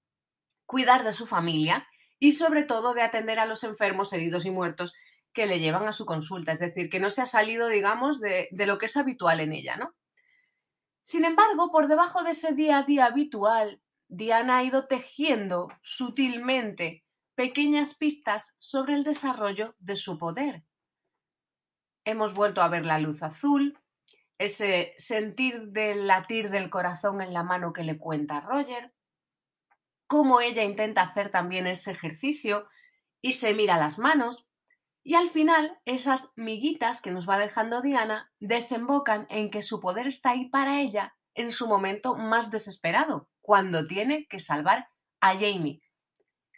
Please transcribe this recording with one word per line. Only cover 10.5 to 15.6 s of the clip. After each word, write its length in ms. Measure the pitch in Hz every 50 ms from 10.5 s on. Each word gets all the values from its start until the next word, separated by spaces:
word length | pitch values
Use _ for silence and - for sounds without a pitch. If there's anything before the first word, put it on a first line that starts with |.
| _ _ _ _ _ _ _ _ _ _
Sin 240 | _ - - 339 320
embargo, 440 | 330 330 392 427 440 392 311 349 349
por 200 | 320 311 285 277
debajo 340 | 311 320 349 349 - 359 339
de 80 | 339
ese 220 | 311 320 320 320 277
día 240 | 294 311 302 285
a 60 | 277 277
día 240 | 277 294 269 247
habitual, 720 | 233 240 285 294 - - 208 220 214 226 226 220 208 196 - _ _ _ _ _
Diana 520 | _ 190 180 220 226 226 233 254 254 254 254
ha 40 | 254
ido 240 | 262 262 269 262
tejiendo 800 | - 269 254 - - - - 302 320 254 214 202 185 180 175